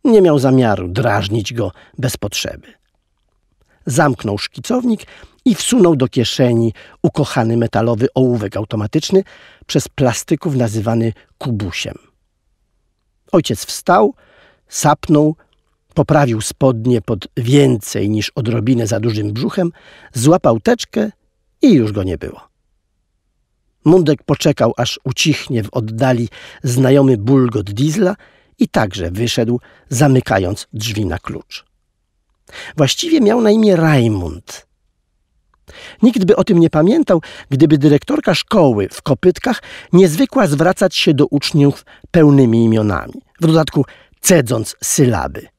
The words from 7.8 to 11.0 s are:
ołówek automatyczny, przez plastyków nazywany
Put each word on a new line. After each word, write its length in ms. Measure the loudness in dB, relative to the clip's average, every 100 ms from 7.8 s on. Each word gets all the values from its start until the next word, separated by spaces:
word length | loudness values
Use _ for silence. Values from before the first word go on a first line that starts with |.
| -2 0 -2
ołówek 420 | 0 0 0 -4 -8
automatyczny, 680 | -6 -6 -4 -4 0 -2 -2 -16 -20 _ -4
przez 220 | -4 -4
plastyków 680 | -2 -2 -2 -4 -4 -2 -2
nazywany 560 | -2 -2 -2 -2